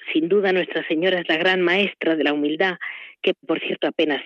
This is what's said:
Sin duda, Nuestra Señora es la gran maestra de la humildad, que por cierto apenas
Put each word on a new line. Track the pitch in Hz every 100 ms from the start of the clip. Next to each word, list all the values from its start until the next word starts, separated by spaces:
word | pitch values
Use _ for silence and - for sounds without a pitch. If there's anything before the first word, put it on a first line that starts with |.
| -
Sin | 160 165
duda, | 202 196
Nuestra | 185 165 165 -
Señora | 160 185 185
es | 170
la | 160
gran | 180 185
maestra | 175 185 202 - 165 160
de |
la | 143
humildad, | 147 147 156 190 175 - - - -
que | 196
por | 175 - 165
cierto | - 180 156
apenas | 156 151 135